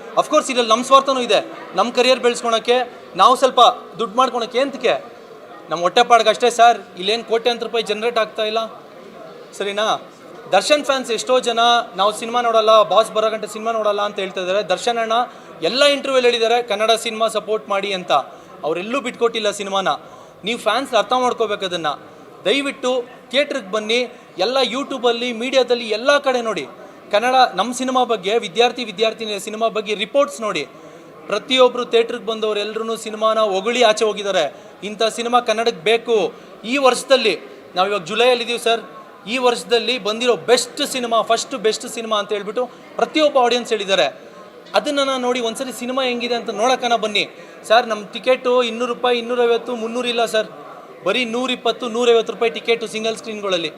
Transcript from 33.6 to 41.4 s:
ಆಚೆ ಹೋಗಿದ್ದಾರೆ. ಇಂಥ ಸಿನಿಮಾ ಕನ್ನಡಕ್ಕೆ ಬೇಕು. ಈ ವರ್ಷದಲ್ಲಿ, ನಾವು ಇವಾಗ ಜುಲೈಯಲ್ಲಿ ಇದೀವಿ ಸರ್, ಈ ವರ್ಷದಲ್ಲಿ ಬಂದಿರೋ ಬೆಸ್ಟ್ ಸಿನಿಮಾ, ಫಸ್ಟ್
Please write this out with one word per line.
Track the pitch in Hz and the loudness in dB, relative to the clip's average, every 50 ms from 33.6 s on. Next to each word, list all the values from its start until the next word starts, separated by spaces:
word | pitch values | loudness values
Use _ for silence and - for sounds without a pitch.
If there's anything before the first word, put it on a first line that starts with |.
| 190 233 240 254 240 | 0 0 2 4 4
ಆಚೆ | 214 214 220 226 | 4 4 4 0
ಹೋಗಿದ್ದಾರೆ. | 214 202 196 202 202 190 180 151 135 - - - - - - 180 | -2 -2 -2 -4 -2 0 0 0 -2 -4 -10 -20 -20 -18 -12 -12
ಇಂಥ | 202 214 190 226 | -10 -2 -2 -2
ಸಿನಿಮಾ | 220 - 233 233 233 240 240 | -2 -2 -4 -4 0 0 2
ಕನ್ನಡಕ್ಕೆ | 240 233 214 220 233 233 208 175 156 | 2 2 -2 0 0 -2 -2 0 0
ಬೇಕು. | 208 233 233 240 247 233 208 175 135 - - - - - - - | 2 2 2 2 0 2 2 2 0 -4 -10 -20 -20 -20 -14 -6
ಈ | 214 254 | -4 -2
ವರ್ಷದಲ್ಲಿ, | 285 269 247 - - - - 269 247 226 214 165 - - - - - - - - | 4 4 4 2 2 2 2 2 4 4 0 0 -2 -6 -16 -20 -20 -20 -8 -2
ನಾವು | 175 190 202 | 0 0 0
ಇವಾಗ | 208 196 165 | 0 -4 -4
ಜುಲೈಯಲ್ಲಿ | 156 214 220 233 254 247 240 233 | -4 0 2 4 4 4 2 0
ಇದೀವಿ | 214 240 226 | -4 -6 -2
ಸರ್, | - 226 233 220 202 - - - - - - - - | 0 0 0 0 -4 -12 -18 -20 -20 -20 -20 -16 -10
ಈ | 185 240 | -6 -4
ವರ್ಷದಲ್ಲಿ | 262 247 247 233 202 - - 240 233 220 220 254 247 | 2 2 2 2 0 -2 0 0 0 0 -2 -4 -2
ಬಂದಿರೋ | 185 208 214 226 247 247 220 | -2 -4 -4 0 0 0 0
ಬೆಸ್ಟ್ | 165 147 - 240 254 - - - - 285 | 0 2 2 2 2 2 -6 -6 -6 -6
ಸಿನಿಮಾ, | - - 262 240 226 233 226 | -4 -4 -6 -2 0 0 0
ಫಸ್ಟ್ | 202 - 233 226 | 2 2 0 -2